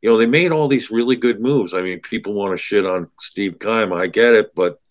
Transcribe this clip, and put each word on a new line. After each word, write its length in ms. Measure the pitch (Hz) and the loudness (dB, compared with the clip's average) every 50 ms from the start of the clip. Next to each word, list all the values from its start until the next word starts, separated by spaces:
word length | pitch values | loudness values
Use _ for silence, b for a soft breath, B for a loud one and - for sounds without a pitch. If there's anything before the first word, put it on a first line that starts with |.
You 80 | - 110 | 0 2
know, 80 | 113 110 | 4 4
they 80 | 117 | 4
made 260 | 117 131 160 180 175 | 4 2 2 2 2
all 160 | 160 156 151 135 | 2 2 2 2
these 240 | 139 120 - - | 2 0 -2 -2
really 240 | 110 117 120 123 127 | -2 -2 0 0 0
good 240 | 117 123 123 117 101 | 0 2 0 0 0
moves. 340 | 113 127 147 135 101 82 87 | 0 0 0 0 0 -2 -4
I 80 | 92 | -4
mean, 200 | 92 92 90 87 | -4 -4 -6 -8
people 320 | - - 113 104 - 101 104 | -10 -10 -10 -8 -6 -6 -4
wanna 240 | 101 101 98 92 85 | -4 -4 -4 -4 -6
shit 280 | - - 104 101 95 | -4 -2 0 0 2
on 240 | 95 92 90 85 - _ - | 0 -2 -4 -6 -8 _ -14
Steve 380 | - - - - 101 95 85 - | -14 -12 -6 -4 -4 -4 -6 -6
Keim. 340 | - 107 113 113 110 95 87 | -4 -2 0 0 0 0 -2
I 140 | 87 92 90 | -2 -4 -2
get 260 | - 110 117 120 117 | 2 2 4 6 6
it, 200 | 107 104 - - | 4 4 2 -2
but 280 | 90 92 87 85 - _ _ | -2 -2 -2 -2 -6 _ _